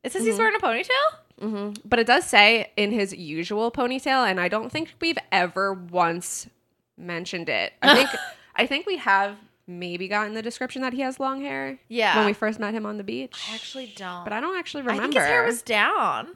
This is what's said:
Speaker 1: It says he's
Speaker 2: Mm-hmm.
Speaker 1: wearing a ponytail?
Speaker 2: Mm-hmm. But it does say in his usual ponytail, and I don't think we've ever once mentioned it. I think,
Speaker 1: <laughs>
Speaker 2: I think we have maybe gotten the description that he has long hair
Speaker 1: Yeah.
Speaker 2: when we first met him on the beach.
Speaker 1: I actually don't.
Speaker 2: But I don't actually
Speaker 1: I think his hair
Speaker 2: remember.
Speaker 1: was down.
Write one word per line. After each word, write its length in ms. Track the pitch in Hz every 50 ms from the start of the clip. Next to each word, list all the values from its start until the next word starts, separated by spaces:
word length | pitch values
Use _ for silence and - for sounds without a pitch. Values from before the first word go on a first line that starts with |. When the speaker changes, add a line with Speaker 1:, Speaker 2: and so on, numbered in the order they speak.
| -
Speaker 1:
It 80 | -
says 100 | - 277 226
he's 100 | 453 208
Speaker 2:
Mm-hmm. 40 | 285
Speaker 1:
wearing 140 | 453 440 415
a 40 | 415
ponytail? 800 | 392 294 226 240 381 480 494 539 571 640 640 - _ _ _ -
Speaker 2:
Mm-hmm. 460 | - 214 214 202 202 208 208 214 - 214
But 100 | 247 233
it 80 | 226
does 180 | 220 240 311 339
say 440 | - - 208 202 208 233 226 196 - _
in 160 | - 208 208
his 200 | 233 226 202 185 180
usual 560 | - 175 147 151 160 170 - 208 208 226 233
ponytail, 560 | - 277 247 247 262 262 - 294 262 262 247 208
and 100 | 185 185
I 80 | 175 180
don't 220 | 208 214 220 254
think 240 | - 302 330 - - _
we've 180 | 330 330 320 - - _
ever 420 | - 190 180 180 165 185 196 196 196
once 720 | 185 175 170 175 180 170 165 170 180 180 - - - - - _ _ _ _ _ _ _ _ _
mentioned 520 | - - 175 175 165 175 - - 175 165 156
it. 220 | 123 104 98 - _ _
I 120 | - 269 285
think, 120 | 247 277 269 - - - -
Speaker 1:
<laughs> 240 | - - - _ _
Speaker 2:
I 100 | - 240
think 200 | 254 277 294 370
we 100 | 415 381 302
have 380 | - 214 196 196 202 202 208 208 - _ _ _ _
maybe 420 | - 180 175 175 175 175 175 190 185
gotten 260 | 202 208 214 208 214
the 80 | 220
description 400 | 220 240 233 - 254 254 - 262
that 100 | 262 254
he 80 | 247 254
has 200 | 269 262 262 -
long 200 | 269 269 269 269
hair 360 | 277 285 277 269 269 269 269 - _ _
Speaker 1:
Yeah. 280 | 226 240 220 196 160
Speaker 2:
when 100 | 208 214
we 60 | 202
first 260 | 208 - - 214 220 220
met 160 | 214 202 220
him 100 | 226 214
on 120 | 208 208 208
the 60 | 196
beach. 420 | 196 226 247 269 247 - - - 208
Speaker 1:
I 40 | 220
actually 380 | 226 - - - 269 254 220 202
don't. 280 | 202 196 180 180 180 -
Speaker 2:
But 80 | 214
I 80 | 208 220
don't 180 | 277 349 381 370
actually 240 | 330 - - 294 269 240
Speaker 1:
I 100 | - 202
think 160 | 226 285 294
his 80 | 247
hair 80 | 240 240 - 480
Speaker 2:
remember. 40 | -
Speaker 1:
was 160 | 240 240 233
down. 680 | - - 226 208 208 277 415 381 247 185 139 110 - 320 370